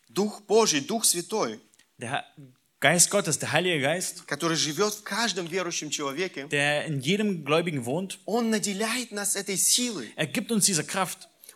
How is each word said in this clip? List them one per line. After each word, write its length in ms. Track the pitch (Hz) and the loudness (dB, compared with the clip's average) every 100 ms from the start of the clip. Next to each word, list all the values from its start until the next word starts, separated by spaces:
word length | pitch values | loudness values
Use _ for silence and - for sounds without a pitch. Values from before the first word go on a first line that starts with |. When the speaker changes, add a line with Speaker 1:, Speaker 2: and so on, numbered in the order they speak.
| _ | _
Speaker 1:
Дух 320 | 117 208 - - | -2 -2 -2 2
Божий, 340 | 214 214 147 | 6 6 4
Дух 240 | 135 220 - | 0 0 2
Святой, 540 | 170 170 214 139 107 - _ _ - | 0 -2 -2 -2 -4 -14 _ _ -12
Speaker 2:
Der 120 | 120 | -6
He-, 380 | 117 - - 135 _ _ - | -6 -8 -16 -20 _ _ 2
Geist 300 | 139 175 - | 4 6 4
Gottes, 280 | 202 170 147 | 2 0 -2
der 140 | 117 | 0
Heilige 260 | 143 185 160 | 0 2 2
Geist, 460 | 135 175 185 - - | 2 0 -4 -10 -8
Speaker 1:
который 300 | 143 165 160 | -2 0 0
живёт 360 | 139 151 208 | 0 0 0
в 100 | 208 | 0
каждом 420 | - 202 233 180 170 | -6 -2 -2 -2 -4
верующем 420 | 185 175 165 151 | -4 -4 -4 -6
человеке, 580 | 139 143 135 185 151 139 | -4 -4 -4 -6 -6 -4
Speaker 2:
der 340 | 147 143 147 135 | 0 2 0 -2
in 140 | 143 | -2
jedem 460 | 127 202 214 180 139 | 0 2 0 -2 2
Gläubigen 400 | 156 175 147 117 | 2 2 -2 -2
wohnt, 340 | 151 190 - - | -2 -4 -8 -4
Speaker 1:
Он 240 | 220 226 | 0 2
наделяет 600 | 220 - 190 220 247 233 | 0 0 -2 -2 -4 -6
нас 240 | 208 202 196 | -6 -4 -2
этой 200 | 196 196 | -2 0
силой. 540 | - - 247 196 107 - | 2 2 2 -4 -6 -4
Speaker 2:
er 100 | 156 | -4
gibt 240 | 247 190 | -2 0
uns 140 | 226 - | 2 4
diese 180 | 185 | 2
Kraft. 460 | 180 196 180 - - _ - | 0 0 -2 -4 -16 _ -20